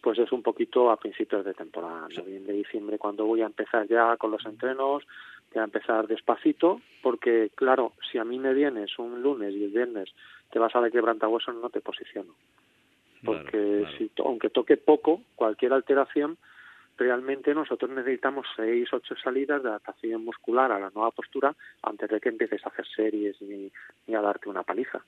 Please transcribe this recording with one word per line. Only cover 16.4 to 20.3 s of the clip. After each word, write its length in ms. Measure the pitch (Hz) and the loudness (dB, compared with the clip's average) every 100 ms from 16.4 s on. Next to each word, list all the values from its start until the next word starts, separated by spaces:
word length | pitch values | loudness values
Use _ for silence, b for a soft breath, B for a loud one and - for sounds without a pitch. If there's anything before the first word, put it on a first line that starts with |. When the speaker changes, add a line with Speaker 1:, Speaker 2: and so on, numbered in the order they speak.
| B B B B B - | B B B B B 0
Speaker 1:
realmente 560 | 123 123 131 135 147 | 2 2 0 -2 0
nosotros 360 | 147 147 123 123 | 0 0 -2 -2
necesitamos 540 | 135 127 127 131 139 123 - | -2 -2 0 -2 -2 -8 -4
seis, 320 | 110 120 120 | 0 2 0
ocho 240 | 123 - 127 | -4 -6 -8
salidas 400 | - 127 139 143 | -2 -2 0 -2
de 60 | 127 | -2
adaptación 560 | 107 - - 113 113 | -6 -10 -8 -6 -4
muscular 440 | 113 | -6